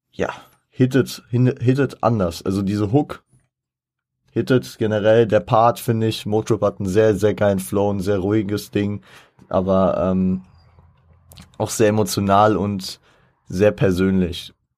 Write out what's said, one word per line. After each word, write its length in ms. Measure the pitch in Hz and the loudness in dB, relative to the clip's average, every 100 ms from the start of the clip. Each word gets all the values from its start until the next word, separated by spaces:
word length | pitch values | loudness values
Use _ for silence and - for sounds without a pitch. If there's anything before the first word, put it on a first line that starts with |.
| _ | _
ja, 180 | - - - - _ _ | -8 -8 -8 -18 _ _
hittet, 540 | - 127 131 - - - | -2 0 2 -2 -6 -6
hin-, 260 | 120 127 - | 0 0 0
hittet 440 | 117 131 131 - | 0 0 -2 -2
anders. 400 | 117 113 87 - 101 | -2 0 -2 -4 -4
Also 160 | 98 | -2
diese 300 | 95 104 101 | -2 -2 0
Hook 320 | 143 - - _ _ _ _ _ _ _ _ _ _ _ 113 | 0 -2 -8 _ _ _ _ _ _ _ _ _ _ _ -4
hittet 400 | 107 127 127 - | 0 0 -2 -4
generell. 500 | 110 107 107 113 113 | -2 0 4 4 4
Der 120 | 107 | 2
Part, 400 | - 113 117 98 | 2 2 2 0
finde 280 | - 113 110 | -2 -2 -2
ich, 180 | - 107 | -4 -4
Motrip 360 | 107 110 107 | -2 -2 0
hat 180 | 101 - | -2 -2
einen 80 | 98 | -2
sehr, 280 | 98 110 95 | 2 2 4
sehr 180 | 104 | 0
geilen 260 | 92 104 98 | 2 0 0
Flow, 320 | - 101 101 | -2 -2 -2
ein 80 | 101 | -2
sehr 200 | 92 101 | -2 -2
ruhiges 500 | 98 110 98 104 - | 0 0 -2 -6 -4
Ding, 300 | 104 104 101 - - _ _ - | -4 -4 -6 -12 -20 _ _ -6
aber, 480 | 95 92 95 92 - | -2 0 2 2 0
ähm, 440 | 90 92 92 92 - _ _ _ _ _ _ _ _ - - - | 0 0 0 -2 -8 _ _ _ _ _ _ _ _ -20 -16 -8
auch 120 | 107 | -4
sehr 200 | - 107 | 2 2
emotional 680 | 107 101 - 98 98 110 92 | 2 0 -2 2 4 4 2
und 440 | 104 98 92 - _ _ _ _ - | -2 -6 -10 -16 _ _ _ _ -8
sehr 240 | 90 104 | 0 2
persönlich. 800 | 101 101 87 95 95 87 80 - _ _ | 2 0 2 2 0 -2 -6 -14 _ _